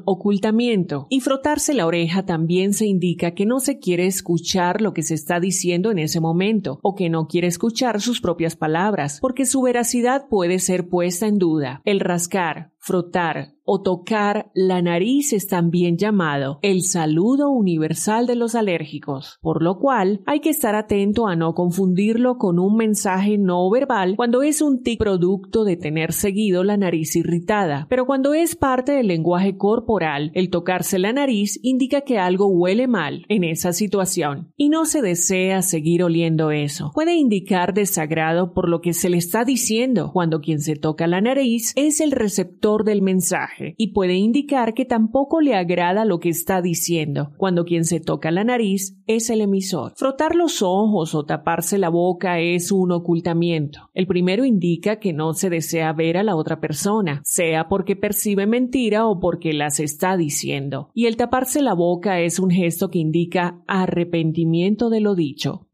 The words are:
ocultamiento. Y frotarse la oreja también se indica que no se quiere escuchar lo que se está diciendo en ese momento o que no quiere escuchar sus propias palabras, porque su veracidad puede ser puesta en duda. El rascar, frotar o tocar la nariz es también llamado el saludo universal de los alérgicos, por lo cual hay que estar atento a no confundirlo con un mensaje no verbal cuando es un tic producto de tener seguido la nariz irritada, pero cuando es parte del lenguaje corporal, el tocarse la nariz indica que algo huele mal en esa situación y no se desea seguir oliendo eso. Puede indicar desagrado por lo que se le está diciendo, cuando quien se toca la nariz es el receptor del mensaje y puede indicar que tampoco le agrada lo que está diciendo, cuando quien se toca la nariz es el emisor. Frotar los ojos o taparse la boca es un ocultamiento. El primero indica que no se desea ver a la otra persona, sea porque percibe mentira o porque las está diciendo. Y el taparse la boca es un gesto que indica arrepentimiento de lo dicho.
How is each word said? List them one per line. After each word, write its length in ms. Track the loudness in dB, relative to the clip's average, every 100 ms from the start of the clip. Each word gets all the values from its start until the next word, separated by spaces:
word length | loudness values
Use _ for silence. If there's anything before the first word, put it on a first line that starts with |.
ocultamiento. 1040 | -2 -2 0 0 2 2 2 0 -2 -4 -2
Y 80 | -2
frotarse 560 | 0 0 0 -2 0
la 100 | 0
oreja 420 | 0 0 0 -2 -2
también 480 | -2 0 2 0
se 120 | 0 0
indica 460 | 0 0 -2 -4
que 120 | -2
no 140 | 0 0
se 220 | -2 -4
quiere 260 | -2 0 0
escuchar 760 | -2 -2 -2 0 0 0 0
lo 100 | -2
que 100 | -2
se 120 | -4
está 260 | -4 -2 -2
diciendo 500 | -2 -2 -2 0 0
en 80 | 0
ese 220 | -2 0
momento 580 | 0 0 2 0 -2 -2
o 140 | -2
que 160 | -2 -2
no 160 | -2 -2
quiere 220 | 0 0
escuchar 520 | 0 -2 0 -2 -2
sus 200 | -2 -2
propias 340 | -2 -2 -4
palabras, 640 | -2 -2 0 0 0 -4 -4
porque 260 | -4 -2 0
su 160 | 0
veracidad 680 | 2 0 0 0 2 0 0
puede 300 | 0 2 0
ser 280 | 0 -2 0
puesta 380 | 0 0 0 0
en 120 | 2
duda. 440 | 2 2 -2 -4
El 140 | -2 0
rascar, 720 | 0 -2 -2 -2 -2 -4 -12 _
frotar 760 | -4 -2 0 -2 -2 -4 -8 _
o 160 | -2 -2
tocar 680 | 0 -4 -2 0 0 -2 -4
la 280 | 0 2 2
nariz 500 | 2 2 2 0 0
es 140 | -2 0
también 500 | 0 2 2 2 2
llamado 640 | 2 2 0 0 -4 -2
el 200 | 0 0
saludo 680 | 0 0 0 2 2 2 2
universal 760 | 2 2 2 0 -2 -2 0 0
de 80 |
los 220 | 0 0 0
alérgicos, 840 | 0 -2 -4 -10 -8 -8 -10 -8
por 220 | -4 0
lo 160 | 0 0
cual 420 | 0 2 2 0 -2
hay 140 | 0
que 100 | 0
estar 240 | 0 0
atento 540 | -2 0 0 2 0 0
a 80 | 0
no 180 | 0
confundirlo 840 | 0 0 0 2 2 2 2 2 2
con 200 | 2 2
un 160 | 4
mensaje 640 | 2 2 0 0 0 2 2
no 320 | 2 2 2
verbal 460 | 2 2 0 0 0
cuando 260 | 2 2
es 180 | 2 2
un 220 | 2 0
tic 160 | 0 -2
producto 640 | 0 2 2 0 -2 0
de 140 | 0 0
tener 360 | -2 -2 -2
seguido 520 | -2 -2 0 2 2
la 120 | 2 2
nariz 380 | 0 0 0
irritada, 720 | 0 0 -2 0 0 0 -2 -2
pero 160 | 0
cuando 300 | 0 0 2
es 220 | 2 0 0
parte 340 | 0 0 0
del 160 | 0 2
lenguaje 500 | 0 0 2 0 0
corporal, 760 | 0 0 0 -2 0 -2 -4
el 160 | -2 -2
tocarse 480 | -2 -2 -2 -2 -2
la 140 | 0
nariz 480 | 0 0 0 -2 -2
indica 380 | -2 0 0 0
que 180 | 0 0
algo 300 | 2 2 4
huele 400 | 4 4 2 2
mal 360 | 0 -2 -6 -2
en 160 | 0
esa 280 | 0 -2 -2
situación 800 | -2 -2 0 -2 -2 -2 -4 -10 -2
y 140 | 2
no 160 | 2 0
se 160 | 0
desea 600 | 0 0 0 0 2 0
seguir 400 | 0 0 2 4
oliendo 480 | 4 4 4 2 2
eso. 400 | 0 -2 -4 -4
Puede 200 | 0 2
indicar 600 | 4 4 2 2 2 2
desagrado 800 | 2 0 0 -2 0 2 2 0
por 140 | 0 2
lo 120 | 2
que 120 | 0
se 160 | 0 2
le 100 | 0
está 260 | 0 0
diciendo, 640 | 0 0 0 0 2 0 0
cuando 280 | 0 0 0
quien 180 | -2 -2
se 160 | -2
toca 320 | -2 -2 0 0
la 140 | 2
nariz 520 | 2 2 0 0 -2 0
es 240 | 0 2
el 100 | 0
receptor 760 | 0 0 -2 -4 -2 0 2
del 180 | 2 2
mensaje 500 | 2 2 0 -2 -4 -8 -12 -4
y 160 | -2
puede 220 | 0 0
indicar 580 | 2 2 0 0 0 0
que 140 | -2 -2
tampoco 560 | 0 2 0 0 2
le 120 | 2
agrada 520 | 2 0 0 0 2 2
lo 140 | 0
que 100 | -2
está 320 | -2 -2 -2
diciendo, 720 | 0 -2 -2 -2 -2 -4 -6 -2
cuando 300 | 0 0 0
quien 180 | 0
se 160 | 0 -2
toca 300 | -2 -4 -2
la 140 | 0
nariz 540 | 0 0 0 -2 -4 -8 -4
es 220 | -2 0
el 140 | 0
emisor. 500 | 0 0 -2 -6 -6
Frotar 400 | -4 -4 -2 0
los 280 | 2 0 0
ojos 520 | 0 2 2 0 -2
o 120 | -4 -4
taparse 500 | -4 -2 -2 -2 0
la 140 | 0
boca 500 | 2 0 0 -2 -2
es 320 | 0 -2 0
un 200 | 0 2
ocultamiento. 1000 | 0 0 -2 0 0 0 0 -4 -8 -10
El 140 | -4 0
primero 400 | 2 2 2 2
indica 520 | 2 2 0 -2 -2
que 140 | -2
no 220 | -2 -2
se 160 | -2 -2
desea 420 | -2 -2 -2 -2
ver 240 | 0 0 0
a 60 |
la 120 | 0
otra 260 | 0 -2 -4
persona, 600 | -4 -4 -2 0 0 -4
sea 440 | -4 -2 0 0 0
porque 260 | -2 -2
percibe 520 | -2 -2 -2 0 0 2
mentira 600 | 0 0 0 0 2 2
o 140 | 0
porque 320 | 0 -2 -2
las 260 | -2 -2 -2
está 380 | -4 -2 0 0
diciendo. 720 | 0 -2 -4 -6 -6 -8 -6
Y 100 | -2
el 140 | 0 0
taparse 420 | 0 0 0 0
la 140 | 2
boca 460 | 2 2 2 0 0
es 180 | 0 0
un 120 | 2
gesto 380 | 2 2 0 -2
que 120 | 0
indica 600 | 0 2 2 0 -2 -4 -4
arrepentimiento 1200 | 0 0 0 0 0 0 0 0 2 0 0 0
de 120 | 0
lo 140 | 2
dicho. 540 | 0 -2 -4 -8 -8 -8